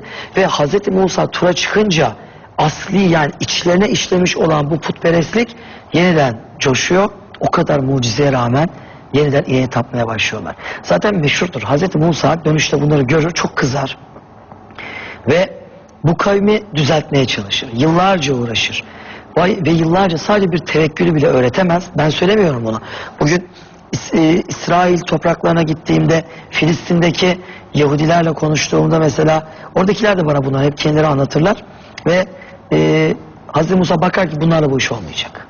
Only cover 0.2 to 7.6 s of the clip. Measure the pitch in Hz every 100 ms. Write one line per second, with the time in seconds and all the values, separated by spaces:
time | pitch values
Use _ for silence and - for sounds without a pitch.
0.2 | - - 180 - 147 196 196 185 185 -
1.2 | 147 - 180 175 - 202 214 160 123 -
2.2 | - - - - 151 - - 185 185 165
3.2 | 147 - - - 175 180 208 180 - 185
4.2 | 180 160 165 151 147 160 - - 170 170
5.2 | 151 226 240 - - - - 156 180 160
6.2 | 131 110 - - 139 123 - 180 208 -
7.2 | - - 175 175